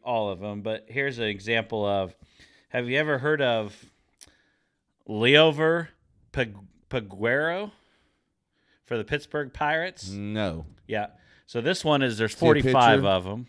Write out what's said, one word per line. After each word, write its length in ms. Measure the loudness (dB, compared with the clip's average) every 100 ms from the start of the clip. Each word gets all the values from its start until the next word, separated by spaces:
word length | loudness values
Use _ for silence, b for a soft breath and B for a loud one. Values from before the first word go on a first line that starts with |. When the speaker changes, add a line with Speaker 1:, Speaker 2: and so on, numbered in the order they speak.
Speaker 1:
all 240 | -4 -2 -2
of 120 | -4
'em, 180 | -8 -6
but 240 | -6 -6 -6
here's 300 | -4 -4 -4
an 60 | -4
example 580 | -4 -2 -2 0 -2 0
of, 280 | 0 -2 -8 b b b b b
have 180 | -6 -2
you 80 | -2
ever 200 | 0 -2
heard 240 | 0 0
of 420 | 2 0 -2 -10 -20 _ _ _ -20 _ _ _ _ _ _ _ -10
Leover 800 | 0 4 6 6 4 0 -2 -4 _ _ _ _
Pag-, 240 | -6 -6 -8 -20 _ _
Paguero 840 | -8 -8 -4 -2 0 -2 -4 -8 -14 _ _ _ _ _ _ _ _ _ _ _
for 100 | -6
the 80 |
Pittsburgh 480 | -4 -6 -6 -8 -8
Pirates? 560 | -4 -2 -2 -4 -10 -12
Speaker 2:
No. 540 | -8 -6 -4 -4 -4 -12 -18 -8
Speaker 1:
Yeah. 220 | -6 -6 -12 b b b
So 140 | -4
this 240 | -2 -2
one 180 | 0 2
is, 140 | 2 0
there's 140 | -4
Speaker 2:
See 40 | 2
a 40 |
Speaker 1:
forty-five 600 | 4 6 6 6 8 6
Speaker 2:
picture? 80 | 4
Speaker 1:
of 180 | 2 0
'em. 200 | -8